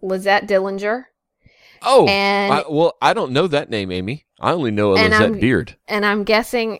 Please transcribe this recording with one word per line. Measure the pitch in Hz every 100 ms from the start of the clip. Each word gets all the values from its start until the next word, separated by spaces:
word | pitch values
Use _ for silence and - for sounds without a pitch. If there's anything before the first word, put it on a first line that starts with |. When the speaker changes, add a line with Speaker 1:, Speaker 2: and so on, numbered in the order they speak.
Speaker 1:
Lizette | 190 190 196 202 208
Dillinger. | 190 196 196 208 247 - _ _ _ _ _ _ _
Speaker 2:
Oh, | - 269 180
Speaker 1:
And | 196 202 202 196
Speaker 2:
I, | 147 160
well, | 151 170 -
I | 135
don't | - 131
know | 131 180
that | 143 -
name, | 107 95
Amy. | 92 92 147 _ -
I | 104
only | 170 123
know | 104 104
a | 190
Speaker 1:
and | 220
Speaker 2:
Lizette | 214 220
Speaker 1:
I'm | 208
Speaker 2:
Beard. | 123 117 117 - -
Speaker 1:
and | 208 208
I'm | 208
guessing, | 202 202 - 240 220